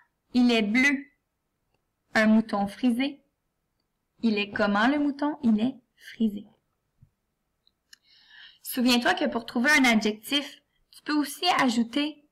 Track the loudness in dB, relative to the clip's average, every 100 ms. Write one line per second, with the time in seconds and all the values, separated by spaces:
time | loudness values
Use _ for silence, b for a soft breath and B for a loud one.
0 | _ _ _ 0 2 2 2 2 2 0
1 | -6 _ _ _ _ _ _ _ _ _
2 | _ 0 4 4 2 -2 -4 -2 -2 0
3 | -2 -6 _ _ _ _ _ _ _ _
4 | _ _ -2 -2 -4 -2 0 2 2 0
5 | -2 -2 -6 -2 0 0 0 -6 _ _
6 | -14 -4 -4 -4 -14 _ _ _ _ _
7 | _ _ _ _ _ _ _ _ _ b
8 | b b b b b b -10 -2 0 2
9 | 0 0 -2 -4 -6 -2 2 4 4 2
10 | 0 -4 -4 -6 -6 -14 _ _ _ -16
11 | -4 -2 -2 -4 -2 0 0 0 -2 -2
12 | -4 -6 _